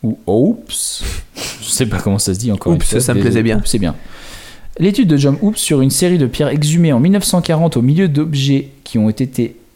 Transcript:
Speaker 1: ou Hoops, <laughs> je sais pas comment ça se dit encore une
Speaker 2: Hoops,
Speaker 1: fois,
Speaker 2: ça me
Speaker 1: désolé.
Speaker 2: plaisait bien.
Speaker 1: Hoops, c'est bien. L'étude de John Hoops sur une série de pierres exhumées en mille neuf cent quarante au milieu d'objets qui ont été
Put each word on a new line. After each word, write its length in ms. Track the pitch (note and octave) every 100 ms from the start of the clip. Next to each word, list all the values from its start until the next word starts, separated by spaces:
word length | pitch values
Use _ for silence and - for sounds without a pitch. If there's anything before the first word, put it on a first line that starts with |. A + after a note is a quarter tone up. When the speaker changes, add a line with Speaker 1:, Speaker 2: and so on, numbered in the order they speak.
Speaker 1:
ou 160 | A2+ - -
Hoops, 760 | G#2 D3+ A#3 - - - - - - - -
<laughs> 260 | - -
je 60 | -
sais 180 | - B2+
pas 120 | F#2+
comment 200 | G#2 G2+
ça 160 | -
se 40 | F#2+
dit 140 | A#2
encore 200 | G2+ -
une 60 | D#3
Speaker 2:
Hoops, 120 | -
Speaker 1:
fois, 100 | A#2
Speaker 2:
ça 120 | B2+
me 40 | A#2
Speaker 1:
désolé. 120 | G2
Speaker 2:
plaisait 120 | A#2
bien. 140 | A2+ G#2+
Speaker 1:
Hoops, 120 | G2+
c'est 80 | A#2
bien. 160 | F2+ - - - - - - - - -
L'étude 300 | F3 G3+ G#3+
de 80 | D3
John 200 | C#3 C#3
Hoops 180 | G3+ G#3+
sur 200 | - D3
une 100 | C3
série 280 | - F3+ F3+
de 80 | C3
pierres 220 | - C#3+
exhumées 440 | D3 D3+ E3 E3
en 80 | B2+
mille 120 | D#3
neuf 120 | G3+
cent 160 | F#3 F#3
quarante 340 | E3 D#3+ E3 C3+
au 60 |
milieu 260 | B2 D#3 F#3+
d'objets 600 | C#3+ D#3 D3 C3+ C3+ C3+ -
qui 140 | - A#2+
ont 100 | G#2+
été 480 | A2 B2+ - A#2 - -